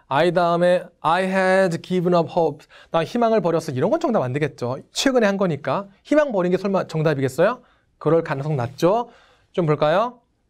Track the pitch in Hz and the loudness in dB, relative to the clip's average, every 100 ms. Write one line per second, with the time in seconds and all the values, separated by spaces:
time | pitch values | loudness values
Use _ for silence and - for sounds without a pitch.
0 | - 147 175 175 170 170 180 175 170 _ | -4 0 2 2 2 2 2 0 -2 _
1 | 151 175 190 190 185 190 190 165 - 185 | -2 0 0 0 2 2 2 -2 -4 -2
2 | 175 175 160 175 160 151 - - - 165 | 2 2 0 0 -2 -4 -16 -20 -6 -4
3 | 160 240 226 220 170 160 160 127 175 330 | -2 0 2 2 2 -2 -2 -2 0 0
4 | 311 202 123 139 151 - 120 135 - - | 0 0 -2 -2 -4 -4 -8 -8 -10 -2
5 | 277 254 202 196 190 165 - 170 196 _ | 0 2 2 2 -2 -2 -4 -4 -6 _
6 | - 294 294 202 175 185 202 190 - 160 | 0 2 2 0 0 0 0 -2 -2 -2
7 | 156 139 131 - 196 247 _ _ _ _ | 0 0 -2 2 0 0 _ _ _ _
8 | 151 165 165 139 151 151 - - 165 226 | 0 0 0 -4 -4 -4 -4 0 0 0
9 | 240 - _ _ _ - 156 147 151 180 | -4 -14 _ _ _ -2 0 0 2 2
10 | 240 - _ _ _ | 0 -6 _ _ _